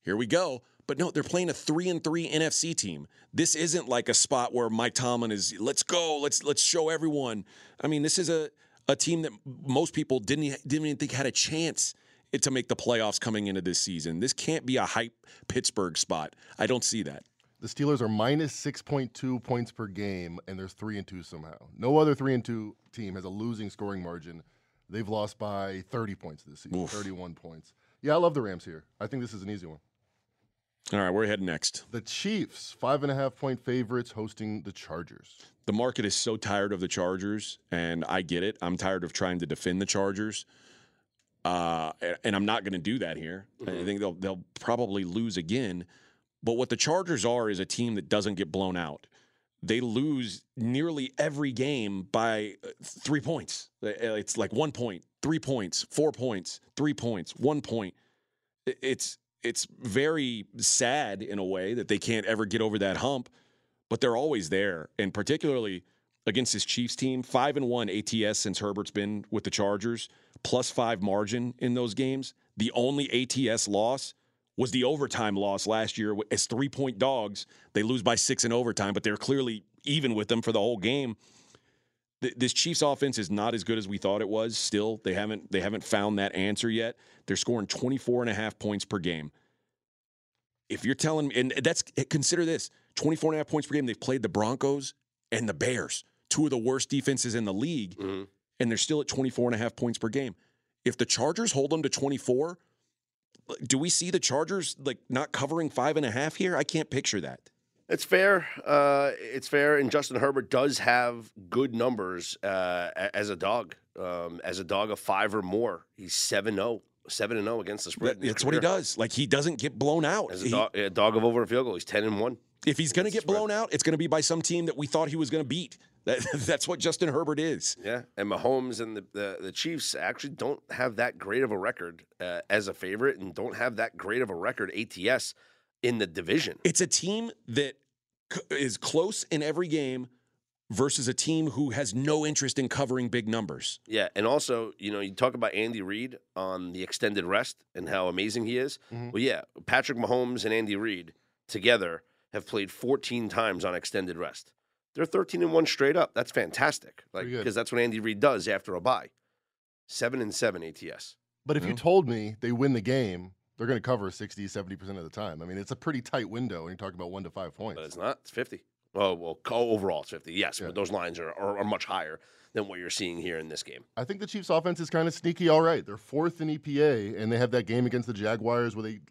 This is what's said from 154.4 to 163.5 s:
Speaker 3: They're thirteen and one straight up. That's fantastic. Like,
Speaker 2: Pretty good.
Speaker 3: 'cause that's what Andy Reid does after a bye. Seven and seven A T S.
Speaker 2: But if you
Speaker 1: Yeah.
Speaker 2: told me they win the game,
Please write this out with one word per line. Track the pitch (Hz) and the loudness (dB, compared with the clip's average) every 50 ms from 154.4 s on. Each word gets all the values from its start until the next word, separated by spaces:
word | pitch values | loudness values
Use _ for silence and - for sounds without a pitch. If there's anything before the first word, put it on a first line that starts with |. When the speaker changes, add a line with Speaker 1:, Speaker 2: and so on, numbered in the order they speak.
| - - _ _ _ _ _ _ _ _ _ | -18 -20 _ _ _ _ _ _ _ _ _
Speaker 3:
They're | 143 160 | -4 -4
thirteen | 156 - 196 180 - - 170 | 2 2 2 2 2 0 0
and | 175 165 | 2 4
one | 156 165 165 | 4 4 4
straight | 160 - - 139 139 160 175 | 4 2 4 4 4 6 4
up. | 151 - - | 2 2 2
That's | 117 120 - | -2 -2 0
fantastic. | - 131 104 80 - - 139 151 - - - - - - - _ - | 0 0 0 0 0 2 2 2 2 0 -8 -14 -20 -20 -20 _ -8
Like, | 95 92 | -8 -6
Speaker 2:
Pretty | 120 123 117 | -4 -4 -2
good. | 107 | -2
Speaker 3:
'cause | 123 98 | 0 0
that's | 110 117 - | 0 -2 0
what | 123 120 | 2 2
Andy | 120 120 107 110 | 2 2 2 0
Reid | 107 113 107 101 | -2 -2 0 4
does | 120 147 127 101 80 110 | 4 4 4 4 0 -2
after | 101 98 - - 92 | -2 -2 -2 -4 -6
a | 87 | -2
bye. | 85 127 127 92 60 - _ _ _ _ _ _ _ _ _ _ _ _ _ _ _ - | 2 2 2 2 0 -8 _ _ _ _ _ _ _ _ _ _ _ _ _ _ _ -12
Seven | - - 123 120 131 131 | -6 -2 -2 -2 0 -2
and | 117 104 - | -2 -2 -2
seven | - 127 110 92 87 | 0 0 0 0 -2
A | 82 82 | -8 -10
T | 78 - - 80 | -12 -12 -12 -12
S. | - - - - - _ _ _ _ _ _ | -12 -12 -16 -18 -18 _ _ _ _ _ _
Speaker 2:
But | 135 151 151 | -2 -2 0
if | 170 | 0
you | 185 | -2
Speaker 1:
Yeah. | 196 117 | -4 0
Speaker 2:
told | - 170 185 190 170 120 | 4 6 8 8 6 6
me | 120 110 107 104 107 - | 0 -2 -2 -4 -6 -4
they | - 117 | -2 0
win | 120 117 135 139 131 | 2 4 4 4 4
the | 117 | 4
game, | 95 120 131 135 123 101 90 87 90 95 - _ _ _ | 2 2 2 2 2 0 -2 -4 -8 -12 -16 _ _ _